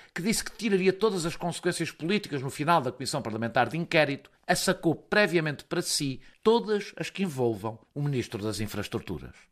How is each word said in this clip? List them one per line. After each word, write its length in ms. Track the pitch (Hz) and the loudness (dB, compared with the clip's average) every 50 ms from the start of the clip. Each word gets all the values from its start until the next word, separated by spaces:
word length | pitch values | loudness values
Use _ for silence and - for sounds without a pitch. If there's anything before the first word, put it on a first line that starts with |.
| - - - | -16 -12 -8
que 80 | - | -4
disse 240 | 165 233 214 - - | 0 0 0 0 -2
que 100 | - - | -6 -6
tiraria 380 | - 226 226 202 180 185 190 185 | -4 0 2 2 4 4 4 4
todas 320 | 190 214 220 190 180 156 | 4 2 2 2 0 -2
as 100 | 170 - | -4 -4
consequências 560 | - 175 175 156 - - 180 165 - 165 - | -4 -4 -6 -4 -2 -2 -2 -2 -2 -4 -6
políticas 500 | - - 151 170 - 180 - - 151 135 | -6 -4 -2 0 0 0 0 -2 -6 -4
no 80 | 127 139 | -4 -4
final 300 | - - 143 160 170 165 | -4 -2 2 4 4 4
da 120 | 120 127 | 2 0
Comissão 300 | - - 135 - - 139 | -4 -6 -4 -4 -4 -4
Parlamentar 460 | 107 117 107 113 117 113 113 131 120 | -4 -4 -4 -4 -2 0 2 2 2
de 100 | 110 151 | 2 0
Inquérito, 540 | 165 170 - - 160 151 143 139 - - - _ _ _ | -4 -2 2 4 4 4 4 0 -4 -10 -16 _ _ _
assacou 480 | - 180 - - 196 175 - - 165 139 | 0 0 2 2 0 0 2 2 2 0
previamente 680 | - - - - 208 208 160 165 175 156 156 139 - - | 0 -2 2 4 4 4 6 4 2 2 0 -2 -6 -8
para 160 | - 170 170 | -6 -4 -4
si 400 | 170 - - - 151 135 127 - - - - _ | -2 -2 -2 -2 -2 -2 -4 -6 -10 -18 -8 _
todas 520 | - 220 226 233 185 208 214 202 202 - - | 4 4 6 6 4 2 0 0 -2 -4 -8
as 140 | - 160 - | -8 -8 -6
que 140 | - 180 196 | -4 -4 -4
envolvam 560 | 180 139 131 123 117 113 95 101 110 117 - _ _ - | -2 0 0 0 0 0 -2 -4 -8 -8 -10 _ _ -6
o 80 | 147 | -4
Ministro 400 | 143 147 139 123 104 - - 101 | -2 0 0 0 -2 -4 -4 -6
das 200 | 101 110 101 101 | -4 -4 -4 -4
Infraestruturas. 720 | 110 101 - 104 98 - - 104 - - 90 73 65 64 - - - _ | -4 -4 -4 -6 -6 -4 -4 -6 -4 -6 -8 -8 -10 -12 -18 -20 -20 _